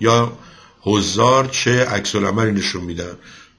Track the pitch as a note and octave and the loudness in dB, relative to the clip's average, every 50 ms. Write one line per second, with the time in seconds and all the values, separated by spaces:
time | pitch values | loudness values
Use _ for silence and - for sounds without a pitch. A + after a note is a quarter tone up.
0 | A2 A2+ A#2 A#2+ A#2 A#2 A#2 - - - - - - - _ _ - G2 G#2 G#2 | 2 2 4 4 2 0 -4 -10 -18 -20 -20 -20 -20 -20 _ _ -2 0 0 2
1 | F#2 F2 F2 G#2 A#2 B2 C3 C3+ C3+ C3 C3 - - B2 B2 B2 B2+ B2 G#2+ G2+ | 0 0 0 2 2 4 4 2 2 0 -4 -4 0 0 2 2 0 0 -2 -4
2 | F#2+ - - G#2+ G2+ G2 G2 A2 A2+ A2 G#2 G2 F2 - - F#2 F2 F2 E2+ E2+ | -4 -4 -2 -2 -2 0 0 0 0 0 0 0 -2 -4 -6 -6 -8 -8 -8 -8
3 | F2 F2 F2 - - - - - - _ _ | -10 -10 -12 -16 -20 -20 -20 -20 -20 _ _